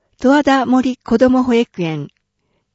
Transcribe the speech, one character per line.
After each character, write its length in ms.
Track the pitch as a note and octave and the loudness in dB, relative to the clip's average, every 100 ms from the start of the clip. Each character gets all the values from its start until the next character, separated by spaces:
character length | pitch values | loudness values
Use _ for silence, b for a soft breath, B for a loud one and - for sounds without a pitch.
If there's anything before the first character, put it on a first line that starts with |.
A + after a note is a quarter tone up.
| _ _ | _ _
十 100 | B3+ | 0
和 160 | D4 | 2
田 220 | C#4 C4+ A#3+ | 2 0 0
森 300 | B3+ B3+ B3 | 0 -2 -6
子 220 | - A#3 | -4 2
ど 120 | B3+ | 2
も 120 | B3+ | 2
保 120 | B3+ | 0
育 280 | A#3 A#3+ - | 0 -2 -4
園。 260 | E3+ D#3 C#3+ _ _ _ _ _ _ | -6 -6 -10 _ _ _ _ _ _